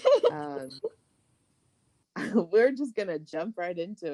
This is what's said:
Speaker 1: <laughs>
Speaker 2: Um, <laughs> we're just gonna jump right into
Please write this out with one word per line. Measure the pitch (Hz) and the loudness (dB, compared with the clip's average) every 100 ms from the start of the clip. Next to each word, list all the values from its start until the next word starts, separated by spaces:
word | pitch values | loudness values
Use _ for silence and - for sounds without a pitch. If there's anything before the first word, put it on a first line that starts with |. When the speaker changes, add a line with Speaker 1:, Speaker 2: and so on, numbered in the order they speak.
| 508 523 | 4 6
Speaker 1:
<laughs> | - | 4
Speaker 2:
Um, | 151 147 277 262 269 440 _ _ _ _ _ _ _ _ _ _ _ _ | 0 -6 -8 -10 -10 -12 _ _ _ _ _ _ _ _ _ _ _ _
<laughs> | - 226 208 170 | -8 0 0 4
we're | 208 254 | 4 4
just | 262 277 | 2 -6
gonna | 214 196 156 | -4 -4 -6
jump | 156 160 202 | -6 -6 -6
right | 202 175 175 | -6 -6 -4
into | 175 214 165 | -6 -8 -8